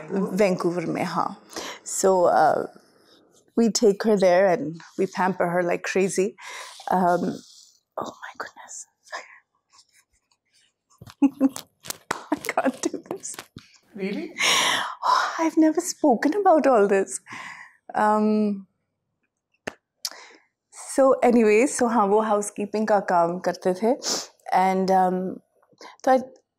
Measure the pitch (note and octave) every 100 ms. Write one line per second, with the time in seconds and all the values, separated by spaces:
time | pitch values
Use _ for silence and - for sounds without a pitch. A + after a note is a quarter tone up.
0 | D#3 G3 G#3 F#3 G3+ F3+ F3+ F3 E3 D#3
1 | F3+ E3+ - - - - - - - -
2 | F#3+ F#3 E3+ A2+ D3+ - - - _ _
3 | _ _ _ _ _ - A#3 - A3+ G3
4 | A3 G#3 F#3+ F3 G3 E3+ D3+ E3 - -
5 | F#3+ - F#3 F#3 F3 F3 F3 F3+ - G3
6 | F#3+ F#3 G3 - - - - - - F#3
7 | F3 F3 F3+ - - - - _ _ -
8 | - - - - - - - - - _
9 | _ - - - _ _ _ _ _ _
10 | _ _ _ _ _ _ _ _ _ _
11 | - _ C#4 - C4+ - - _ - -
12 | _ - - D4 - - C4 - E4 D4+
13 | - F#4+ - - - - - _ _ G3+
14 | F#3+ B3+ E4+ - - - - - - -
15 | - - - - D#4+ D#4+ D#4 D#4 - -
16 | D4+ A3 D4 G#4 F#4+ D#4+ C4+ A#3 G3+ G3
17 | - - - - - - - _ - -
18 | G#3+ G#3+ G#3+ G#3+ G#3 G3 F#3+ _ _ _
19 | _ _ _ _ _ _ - - _ _
20 | - - - - _ _ _ - - -
21 | C4+ C4 B3 A#3+ G#3+ G#3+ B3+ - A#3+ A3+
22 | G3 G#3 G#3+ G#3 G#3 - G3+ G#3+ G#3+ G3+
23 | G3 F3 E3+ F3+ F3+ F3 F#3 F#3 A3 D4
24 | - - - _ - F#3 F#3+ F#3+ F#3+ F#3+
25 | F#3 F#3 F#3 - _ _ _ _ - -
26 | C4+ C4 B3+ - _